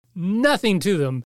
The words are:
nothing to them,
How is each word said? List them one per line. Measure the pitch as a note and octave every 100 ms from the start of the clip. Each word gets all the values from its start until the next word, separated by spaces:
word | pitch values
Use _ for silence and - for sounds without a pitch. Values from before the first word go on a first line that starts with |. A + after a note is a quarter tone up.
| _
nothing | F#3+ F3 G#3+ C#4+ C#4+ A3+ F#3+
to | D#3+ F#3
them, | C#3 C3 -